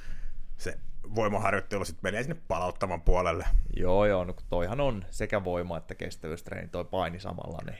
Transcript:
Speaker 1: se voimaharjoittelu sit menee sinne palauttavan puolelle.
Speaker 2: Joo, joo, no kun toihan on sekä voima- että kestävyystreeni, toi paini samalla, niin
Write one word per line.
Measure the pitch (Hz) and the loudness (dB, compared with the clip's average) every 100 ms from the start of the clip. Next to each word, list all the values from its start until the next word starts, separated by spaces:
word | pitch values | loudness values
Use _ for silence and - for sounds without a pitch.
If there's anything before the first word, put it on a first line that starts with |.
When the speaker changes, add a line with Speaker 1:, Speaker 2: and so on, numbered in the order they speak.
| - - - - - - | -6 -2 0 0 -2 -2
Speaker 1:
se | 98 - - - - | -4 -4 -4 -4 -2
voimaharjoittelu | 107 107 101 98 98 - 98 | 0 2 2 2 0 0 -2
sit | 85 - | -4 -4
menee | 92 104 | -2 -2
sinne | 135 160 - | -4 -6 -4
palauttavan | 85 90 - 98 85 | -2 -2 -2 -4 2
puolelle. | - 90 90 85 - - - - | 6 6 4 2 6 6 6 4
Speaker 2:
Joo, | 90 95 104 | 6 6 6
joo, | 92 | 4
no | 90 | 0
kun | 90 - | -4 -2
toihan | 87 87 131 | 0 0 0
on | 139 104 - | 0 0 -4
sekä | - 107 104 | -4 0 0
voima- | 92 87 87 82 | 0 -2 -2 -6
että | - | -8
kestävyystreeni, | 92 85 - 78 85 - 92 85 | -8 -8 -8 -8 -8 -8 -10 -6
toi | 87 | -6
paini | 87 92 85 87 | -4 -2 -2 -4
samalla, | 95 87 - 82 | -8 -8 -8 -8
niin | - | -8